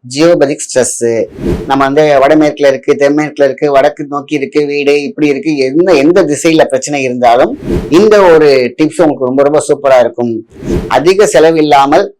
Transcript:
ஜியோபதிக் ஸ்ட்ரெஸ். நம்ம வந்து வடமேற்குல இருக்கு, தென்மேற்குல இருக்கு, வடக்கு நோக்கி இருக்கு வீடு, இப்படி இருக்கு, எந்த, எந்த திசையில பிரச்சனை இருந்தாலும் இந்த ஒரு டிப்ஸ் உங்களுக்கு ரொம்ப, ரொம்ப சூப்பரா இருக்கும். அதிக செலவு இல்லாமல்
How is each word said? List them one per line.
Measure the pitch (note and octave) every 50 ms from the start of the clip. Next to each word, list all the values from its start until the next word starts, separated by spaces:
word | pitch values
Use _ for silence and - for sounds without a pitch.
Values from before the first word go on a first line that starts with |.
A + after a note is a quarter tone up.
| _
ஜியோபதிக் | B2 B2+ C#3+ D#3+ E3+ F3 D3+ C#3+ C3 D3+ D3+ -
ஸ்ட்ரெஸ். | - - B2+ A#2 - - - A#2 A#2 A2+ A2+ G#2 - - - - - - - - C#3+
நம்ம | C3+ C3+ C#3
வந்து | C3+ C#3 D3+ D#3 D3+ C#3+ C3+ C3
வடமேற்குல | C#3+ D#3 D#3 D3+ D3 C#3+ - C#3+ C#3
இருக்கு, | C3 B2 - - D3 C#3+
தென்மேற்குல | C#3+ C#3+ D3 D3+ D3+ D3 C#3+ - C#3
இருக்கு, | C3+ C3 - D3+ D3 C#3
வடக்கு | C3+ C3+ D3 D3 - D3+ C#3
நோக்கி | C#3+ C#3+ C#3 - D3+ C#3+
இருக்கு | C3+ B2+ - D3+ D3 C#3+
வீடு, | C#3+ C#3+ C#3+ C#3+ C#3+ C#3+ C#3+
இப்படி | C3 B2+ - D3+ C#3+
இருக்கு, | C#3 C3+ - D#3+ D3+ C#3 C3 C3
எந்த, | C3+ D#3+ F3+ F#3+ E3+ C#3 C3+
எந்த | D#3 F3+ G3+ F3 D3
திசையில | D3 - - E3 D#3+ D#3 C#3 - C3+
பிரச்சனை | B2+ - D3 D3 C#3 C3
இருந்தாலும் | B2+ B2 B2 A#2+ A#2+ A#2 B2+ D#3 G#3 C#4+ - - - - - - - C#3+ F3
இந்த | G#3 G#3+ G#3 G#3 G3 F3 D#3+
ஒரு | D#3 D3+ D3 C3+ C3 B2 A#2+ - -
டிப்ஸ் | D#3 D3+ - - F3
உங்களுக்கு | D3+ C#3 B2 C3 B2
ரொம்ப, | C3 C#3 C#3
ரொம்ப | C#3+ D3+ D3 - -
சூப்பரா | D3 C#3 C3+ C3+ C3 B2 A#2
இருக்கும். | A#2 A#2 - A#2+ A#2+ A2+ A2+ A2+ _ - - - - - - - - G#2+
அதிக | C3 C#3+ F3 F#3+ G3 G#3+ - -
செலவு | D#3+ D#3 E3 E3 D#3+ D3+
இல்லாமல் | D3+ D3 C#3 C#3 C#3 D3+ F3+ G3+ G3 -